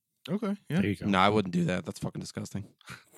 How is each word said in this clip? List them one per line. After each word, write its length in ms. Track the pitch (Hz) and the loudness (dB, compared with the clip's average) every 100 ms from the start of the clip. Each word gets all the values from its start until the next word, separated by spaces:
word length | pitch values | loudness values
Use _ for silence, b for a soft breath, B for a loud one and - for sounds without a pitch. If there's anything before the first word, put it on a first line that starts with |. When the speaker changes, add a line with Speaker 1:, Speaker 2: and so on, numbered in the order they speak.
| _ _ - | _ _ -6
Speaker 1:
Okay, 280 | 202 196 202 - | -4 -2 -4 -2
yeah. 120 | 156 | 0
Speaker 2:
There 60 | 185 | 0
you 60 | 98 | 0
go. 140 | 104 | 2
Speaker 3:
No, 80 | 95 | 6
I 100 | 98 | 6
wouldn't 240 | 107 95 | 6 2
do 120 | 87 85 | 0 0
that. 180 | 90 | 0
That's 140 | 85 - | -4 -6
fucking 220 | 95 - | -6 -6
disgusting. 460 | - - 104 98 98 _ - B B | -10 -10 -8 -8 -10 _ -18 B B